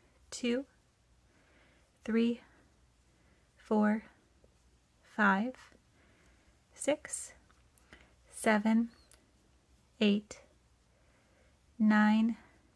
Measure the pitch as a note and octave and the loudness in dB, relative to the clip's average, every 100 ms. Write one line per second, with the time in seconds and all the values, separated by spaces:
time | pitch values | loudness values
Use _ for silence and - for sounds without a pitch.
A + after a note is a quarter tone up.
0 | _ _ - - B3 A#3+ C#4+ _ _ _ | _ _ -20 -8 -4 -4 -6 _ _ _
1 | _ _ _ _ _ _ _ _ _ _ | _ _ _ _ _ _ _ _ _ _
2 | - A3+ A#3 A#3 - _ _ _ _ _ | -4 -2 0 -2 -10 _ _ _ _ _
3 | _ _ _ _ _ _ - G#3+ G#3 G#3+ | _ _ _ _ _ _ -4 0 0 0
4 | - _ _ _ _ _ _ _ _ _ | -6 _ _ _ _ _ _ _ _ _
5 | _ - G#3 G3 A#3 B3+ - - _ _ | _ -2 0 2 -2 -8 -18 -20 _ _
6 | _ _ _ _ _ _ _ - - D4+ | _ _ _ _ _ _ _ -10 -4 -4
7 | - - - - _ _ _ _ _ - | -6 -14 -14 -20 _ _ _ _ _ -20
8 | - _ _ - A3+ G#3+ G#3+ A3+ A#3 - | -20 _ _ -6 0 0 2 0 -2 -8
9 | _ - _ _ _ _ _ _ _ - | _ -20 _ _ _ _ _ _ _ -2
10 | G#3+ G#3 G#3 - - _ _ _ _ _ | 0 0 -4 -20 -20 _ _ _ _ _
11 | _ _ _ _ _ _ _ - G#3+ G#3+ | _ _ _ _ _ _ _ -2 2 4
12 | G#3+ A3 A3+ A3+ - _ _ | 4 4 0 -2 -12 _ _